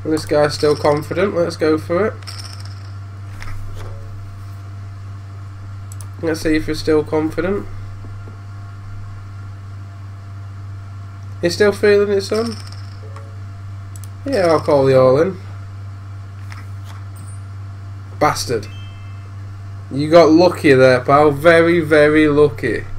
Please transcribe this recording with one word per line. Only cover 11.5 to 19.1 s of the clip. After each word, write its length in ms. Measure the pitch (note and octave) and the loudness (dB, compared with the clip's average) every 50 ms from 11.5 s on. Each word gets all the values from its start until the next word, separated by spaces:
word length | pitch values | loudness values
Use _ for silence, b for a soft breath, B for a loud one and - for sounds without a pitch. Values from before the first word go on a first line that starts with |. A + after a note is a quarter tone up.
| E3+ | 2
still 160 | - G#3 G#3 | 4 4 4
feeling 400 | G3+ - - G#3 G3+ G3+ G3+ G3+ | 4 4 4 4 6 6 4 4
it, 100 | G3+ G3 | 2 0
son? 340 | G3 - G#3+ G#3+ A#3 A#3 A3 - - - - - - - - - - - - - - - - - - - - - - - - - - - - - - - - - - | 0 0 -2 -2 -2 -4 -6 -8 -12 -14 -14 -14 -14 -14 -14 -14 -14 -14 -14 -14 -14 -14 -14 -14 -14 -14 -14 -14 -14 -14 -14 -14 -14 -14 -14 -14 -14 -14 -14 -10 -6
Yeah, 220 | C#4 C#4 A3 F#3 E3+ | -2 0 2 4 4
I'll 100 | D#3+ D3+ | 4 4
call 260 | - - D3+ C#3+ C3+ | 4 4 4 6 6
the 140 | C3+ C3+ C3 | 6 8 8
all 180 | C3 C3 B2+ C#3+ | 8 8 6 6
in. 200 | E3 F#3+ F3+ B B B B B B B B B B - - - - - - - - - - - - - - - - - - - - - - - - - - - - - - - - - - - - - - - - - - - - - - - | 4 2 0 B B B B B B B B B B -14 -14 -14 -14 -14 -14 -14 -14 -14 -14 -14 -14 -14 -12 -12 -12 -12 -12 -12 -12 -14 -14 -14 -14 -14 -14 -14 -14 -14 -12 -12 -12 -12 -12 -12 -12 -12 -12 -14 -14 -14 -14 -14 -14 -14 -2 2
Bastard. 480 | D3+ D3 C#3 - - - B2+ G#2+ G2 - - - - - - - - - | 2 2 2 0 -2 -2 -2 -4 -4 -6 -12 -14 -14 -14 -14 -14 -14 -14